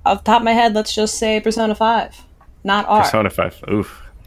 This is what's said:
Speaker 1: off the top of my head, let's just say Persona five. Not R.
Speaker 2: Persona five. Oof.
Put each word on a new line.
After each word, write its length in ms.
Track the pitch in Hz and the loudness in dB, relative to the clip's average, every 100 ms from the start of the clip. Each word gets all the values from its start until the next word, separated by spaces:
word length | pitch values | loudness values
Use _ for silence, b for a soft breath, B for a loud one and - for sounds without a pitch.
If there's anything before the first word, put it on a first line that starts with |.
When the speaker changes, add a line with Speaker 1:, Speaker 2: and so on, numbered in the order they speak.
Speaker 1:
off 200 | - 196 | -2 0
the 60 | - | 2
top 100 | 226 | 2
of 40 | |
my 80 | 226 | 4
head, 220 | 226 233 | 2 2
let's 200 | 214 214 | 0 -2
just 240 | - 214 - | -2 -4 -2
say 220 | 220 214 | -2 0
Persona 340 | 214 220 220 | 0 -2 -2
five. 420 | 214 220 226 - - - - - - | 0 0 0 -2 -10 -20 -20 -20 -12
Not 220 | 196 202 208 | -2 -2 2
R. 160 | 214 | 2
Speaker 2:
Persona 280 | 196 110 104 | 2 2 0
five. 320 | - 90 - - | 0 -4 -6 -4
Oof. 320 | 104 98 - - - | -4 -4 -10 -20 -20